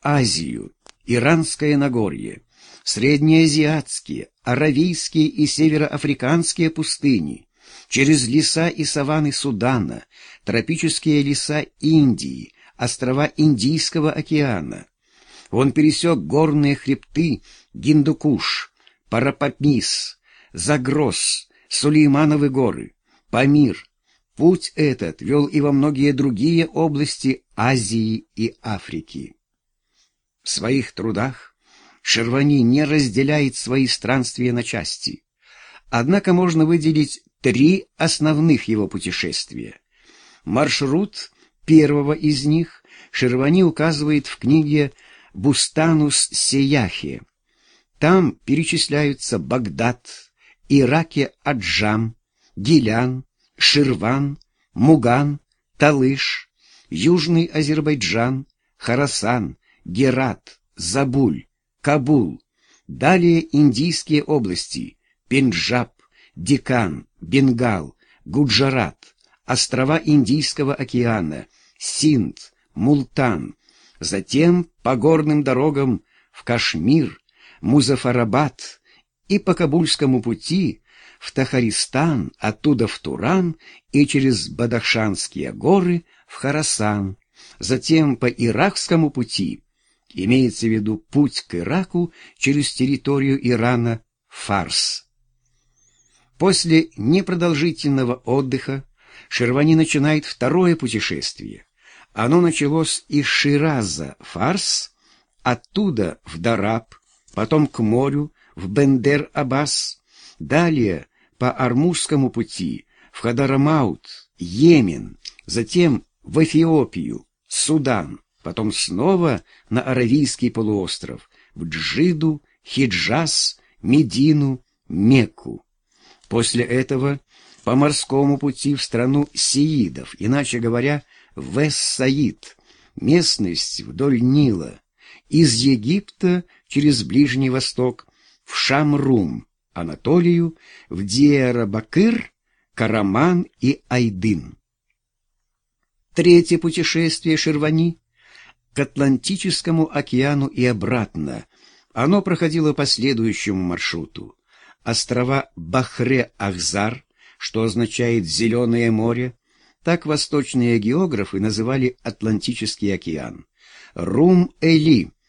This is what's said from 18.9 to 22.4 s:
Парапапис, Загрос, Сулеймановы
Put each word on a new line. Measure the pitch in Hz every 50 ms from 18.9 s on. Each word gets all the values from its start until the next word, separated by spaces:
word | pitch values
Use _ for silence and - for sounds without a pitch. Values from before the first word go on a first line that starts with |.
| _ _ _ -
Парапапис, | 110 117 127 139 131 - 143 139 - - 139 147 139 110 - - - - - - - _ _ _ _ _ _ _
Загрос, | - - 85 117 147 143 123 131 135 151 147 117 90 - - - - - - _ _ _ _ -
Сулеймановы | - - - 147 151 151 151 143 135 143 156 151 151 147